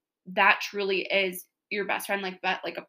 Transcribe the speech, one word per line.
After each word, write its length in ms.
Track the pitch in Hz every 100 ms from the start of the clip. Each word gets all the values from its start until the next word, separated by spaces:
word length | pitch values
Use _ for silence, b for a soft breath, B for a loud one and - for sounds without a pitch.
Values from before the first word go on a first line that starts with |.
| _ _ 185
that 340 | 185 196 -
truly 400 | - 202 196 190
is 440 | - 196 190 180 - _ _
your 140 | 208 190
best 200 | 202 -
friend, 160 | 196
like, 180 | 190 185
but, 160 | 185 180
like, 140 | 165
a 60 | 160